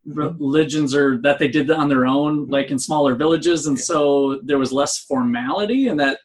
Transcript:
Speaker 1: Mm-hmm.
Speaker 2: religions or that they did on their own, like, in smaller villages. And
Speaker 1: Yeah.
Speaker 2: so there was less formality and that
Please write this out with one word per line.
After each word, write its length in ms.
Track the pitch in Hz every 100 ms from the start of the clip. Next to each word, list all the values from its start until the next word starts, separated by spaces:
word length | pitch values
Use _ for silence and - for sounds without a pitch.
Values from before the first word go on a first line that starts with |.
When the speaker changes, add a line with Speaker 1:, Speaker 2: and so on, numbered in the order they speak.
| -
Speaker 1:
Mm-hmm. 340 | 143 151 165
Speaker 2:
religions 520 | 143 151 151 151 143
or 240 | 143 139 123
that 200 | 139 139
they 80 | 151
did 240 | 151 139
on 200 | 156 147
their 160 | 135 127
own, 400 | 139 147 151 131
like, 220 | 139 139
in 80 | 135
smaller 360 | - 156 143
villages. 520 | 120 156 160 165 165 147
And 100 | 131
Speaker 1:
Yeah. 80 |
Speaker 2:
so 560 | - 160 143 143 139 135
there 160 | 127 139
was 140 | 127
less 240 | 135 139 -
formality 920 | - 135 120 120 127 180 208 262 262
and 120 | 151
that 200 | 139 143